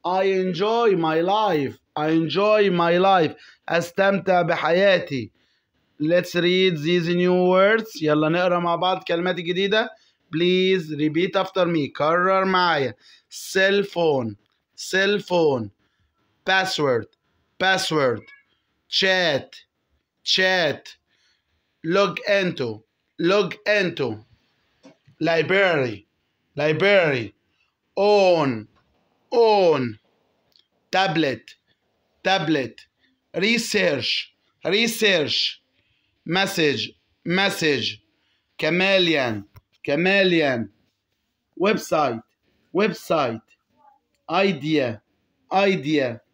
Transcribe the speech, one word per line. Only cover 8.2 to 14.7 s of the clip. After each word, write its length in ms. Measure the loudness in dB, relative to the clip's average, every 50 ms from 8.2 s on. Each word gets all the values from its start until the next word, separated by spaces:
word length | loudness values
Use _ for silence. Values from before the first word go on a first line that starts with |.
| 2 0
نقرأ 300 | 0 0 0 0 0 0
مع 180 | 0 -2 -2
بعض 280 | 0 0 -2 -2 -2 -4
كلمات 320 | -4 -4 -2 -2 -2 -4
جديدة. 520 | -4 -6 -6 -4 -2 -2 0 0 0 -2 -4 -8 _ _ _ _ _ _ _
Please 580 | -4 0 0 2 2 2 2 2 0 -2 -2 -8 -6 -2
repeat 380 | -2 -2 0 -2 -2 0 -2
after 280 | -2 -4 -2 -2 -2 0
me. 260 | 0 0 -2 -2 -4 -4
كرر 480 | -2 -2 0 2 2 2 2 0 0 0
معايا. 500 | 0 0 2 2 2 0 0 -2 -4 -6 _ _ -20 -20 _ _ _
Cell 560 | -18 -16 -14 -4 -2 0 2 2 2 0 -2
phone. 520 | -2 -4 0 0 2 0 0 -2 -4 -10 _ _ _ _ _ _ _